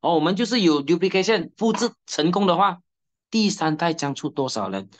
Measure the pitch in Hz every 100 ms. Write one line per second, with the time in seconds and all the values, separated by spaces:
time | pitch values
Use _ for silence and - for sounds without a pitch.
0 | 156 170 156 190 240 240 175 147 139 175
1 | 185 190 190 214 - - 220 214 233 -
2 | - - 156 180 196 170 196 180 _ _
3 | _ _ _ 226 208 202 160 156 170 160
4 | 143 135 147 - 131 110 95 95 98 _